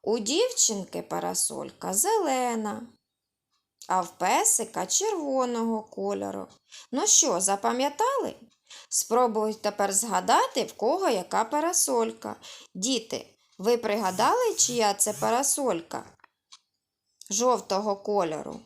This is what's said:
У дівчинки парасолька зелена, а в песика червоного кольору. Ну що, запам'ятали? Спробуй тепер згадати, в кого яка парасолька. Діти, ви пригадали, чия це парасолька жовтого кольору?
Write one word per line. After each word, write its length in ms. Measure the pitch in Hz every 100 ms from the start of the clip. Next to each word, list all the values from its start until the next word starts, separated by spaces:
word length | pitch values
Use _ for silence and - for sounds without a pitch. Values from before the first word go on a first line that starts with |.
У 160 | - 233
дівчинки 840 | 214 320 494 494 - 202 175 175
парасолька 920 | 175 175 175 185 - 143 143 - -
зелена, 880 | 196 349 453 330 262 247 226 214 214 240 _ _ _ _ _ _ _ _ _ -
а 120 | 185
в 180 | 175 -
песика 680 | 185 269 427 - 220 - 185
червоного 960 | - 427 381 294 262 247 233 226 220
кольору. 680 | 214 - 196 196 196 196 190 - _ - -
Ну 140 | 262 427
що, 340 | - 302 -
запам'ятали? 920 | 190 196 233 240 320 - 480 539 330 - - _ _ - -
Спробуй 680 | - - 233 247 220 214
тепер 380 | 214 208 202 202
згадати, 720 | 196 226 185 185 294 523 -
в 80 | 220
кого 360 | - 220 359 370
яка 360 | 208 180 196
парасолька. 920 | 226 294 330 359 - 247 226 226 220 - - - -
Діти, 520 | 190 220 254 - 139 - _ _ -
ви 180 | 196 233
пригадали, 800 | 220 208 190 185 254 453 480
чия 400 | - - 240 208
це 180 | 202 214
парасолька 920 | 208 220 240 285 - 262 170 - 135 - _ - _ _ - _ _ _ _ _ _ -
жовтого 680 | - 247 226 - 196 214 196
кольору? 640 | 208 202 170 151 - -